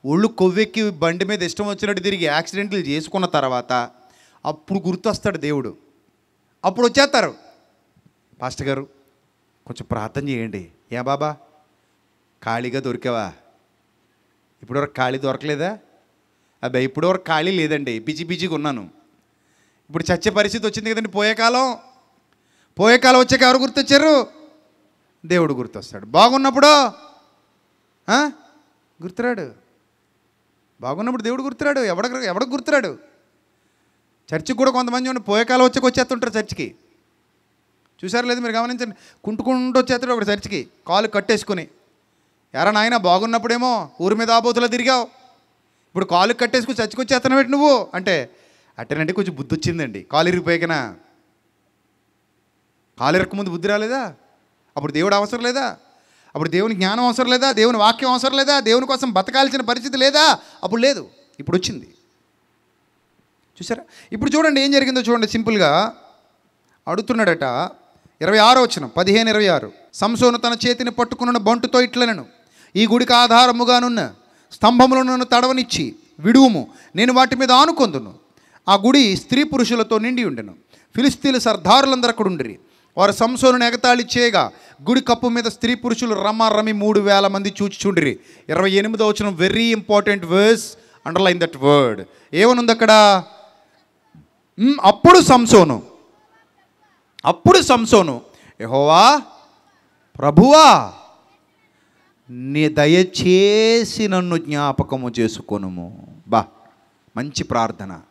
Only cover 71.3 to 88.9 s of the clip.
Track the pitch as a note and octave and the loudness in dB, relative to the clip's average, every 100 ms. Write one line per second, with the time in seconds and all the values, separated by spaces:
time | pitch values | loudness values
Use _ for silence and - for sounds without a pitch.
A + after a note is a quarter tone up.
71.3 | A#3+ G#3 A#3 B3 B3+ B3 B3 A#3+ F#3+ A#2 | 0 0 0 0 0 0 0 -2 -4 -10
72.3 | _ _ _ _ F#3 A3 A#3+ B3 A#3+ A#3+ | _ _ _ _ -2 2 2 4 4 6
73.3 | A#3 B3+ A#3+ A#3+ B3 B3 A3+ C3 - _ | 6 4 2 2 2 2 -4 -6 -12 _
74.3 | _ _ - G#3 B3 C4 C4 C4 B3+ B3+ | _ _ 0 2 6 6 4 0 -2 0
75.3 | B3 B3+ C4 B3 - B2+ - _ - E3 | 0 2 -2 -4 -6 -6 -10 _ -4 4
76.3 | B3+ C4 F3+ A2+ - - E3+ A#3+ B3+ B3+ | 6 6 4 -6 -16 -12 -2 0 2 2
77.3 | B3+ B3+ B3+ D#4 D#4+ A#3 C#3 G#2+ - _ | 0 4 4 4 2 -2 -2 -10 -20 _
78.3 | _ _ _ - G3 G#3+ C#4+ A3+ F#3 - | _ _ _ 0 2 4 4 4 0 -2
79.3 | B3+ D4+ C4+ A#3 A#3 A3 A3 A3+ B3+ G#3 | -2 0 -2 0 -2 0 -2 -2 -4 -6
80.3 | B2 G#2 F2 _ _ _ - C4 - C#4 | -8 -14 -20 _ _ _ -2 0 0 -2
81.3 | B3+ A3 G3 E3 B3 C#4 C4 A#3+ A#3 G3+ | 0 -2 -2 4 4 4 0 -2 -2 -4
82.3 | E3+ A#2 F#2+ _ _ _ - G3+ G3 A#3 | -4 -8 -12 _ _ _ 0 0 2 -2
83.3 | B3+ B3+ B3 A#3 A#3 B3 B3 A#3+ A#3+ A#3+ | 2 2 4 0 0 2 2 0 -2 0
84.3 | G3 A#2 - - _ C#3+ B3+ - A#3 B3 | 0 -2 -6 -20 _ 0 0 0 -2 0
85.3 | A#3 A3+ G#3 A#3 B3 B3 A3+ A#3+ G3+ G3+ | -2 -6 -4 -4 -4 -4 -4 -4 -2 -4
86.3 | A3 A3 G#3 A3 G#3 G#3+ G#3 G3+ G3 G3 | 0 2 2 0 -2 0 2 4 2 2
87.3 | G3 G3+ G3+ G3+ - G3 F3 D3 G#2 _ | -2 -6 -6 -8 -4 -2 0 0 -4 _
88.3 | - - D#3+ F#3+ F#3+ G#3+ | -20 -6 -2 0 0 -2